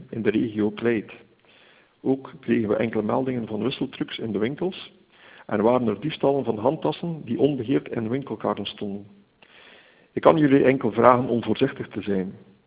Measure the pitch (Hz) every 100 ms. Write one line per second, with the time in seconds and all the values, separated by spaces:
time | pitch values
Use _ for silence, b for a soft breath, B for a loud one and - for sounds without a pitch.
0 | - 117 104 110 123 107 107 107 117 113
1 | - - - _ b b b b b b
2 | 131 135 - - - 120 107 110 117 110
3 | 107 123 131 127 110 107 147 147 135 -
4 | 147 - 113 98 110 143 175 185 - -
5 | _ B B B B 104 107 127 117 98
6 | 156 - 139 139 117 107 117 160 - 151
7 | 170 160 120 117 135 135 113 147 147 120
8 | 110 135 143 110 - 101 101 - 104 101
9 | 98 - _ _ b b b b b b
10 | b - - 160 147 139 - 135 113 104
11 | 120 123 131 117 107 107 135 - - -
12 | 98 95 92 - - _